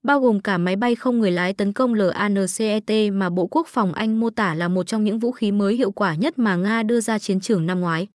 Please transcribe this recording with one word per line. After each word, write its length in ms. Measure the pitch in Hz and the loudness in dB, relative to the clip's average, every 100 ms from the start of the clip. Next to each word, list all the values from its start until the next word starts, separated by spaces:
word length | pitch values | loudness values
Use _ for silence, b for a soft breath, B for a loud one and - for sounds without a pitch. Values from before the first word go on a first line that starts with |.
bao 160 | 240 285 | 2 2
gồm 200 | 254 208 | 4 2
cả 180 | 208 185 | 0 0
máy 180 | 180 | 0
bay 200 | 190 240 | 0 0
không 240 | 240 254 240 | 0 0 2
người 120 | 208 | 2
lái 220 | 175 180 | 2 -2
tấn 200 | 196 202 | -2 -2
công 200 | 202 254 | 0 0
lancet 880 | 220 185 - 208 196 190 - 220 214 214 214 214 | 2 0 0 0 0 0 -2 0 -2 0 0 2
mà 160 | 196 185 | 0 0
Bộ 180 | 180 170 | 0 0
Quốc 200 | 311 320 | 0 0
phòng 260 | 254 196 | 0 0
Anh 260 | - 220 220 | 0 -2 0
mô 100 | 226 | 0
tả 260 | 226 196 | 0 -2
là 120 | 160 175 | 0 0
một 200 | 185 180 | 0 -2
trong 160 | 220 | 0
những 160 | 208 220 | 0 0
vũ 120 | 233 | -2
khí 200 | 254 208 | -2 0
mới 240 | 202 202 | 2 2
hiệu 160 | 240 247 | 2 -2
quả 240 | - 196 | 0 -2
nhất 240 | 156 285 330 | 0 -2 0
mà 160 | 220 | 0
Nga 280 | 175 196 226 | 0 0 -2
đưa 180 | 220 233 | 0 0
ra 180 | 220 214 | 0 -4
chiến 200 | - 190 | -2 -2
trường 260 | 190 202 | 0 0
năm 140 | 160 180 | 0 -2
ngoái. 280 | 175 165 196 | -2 -2 -6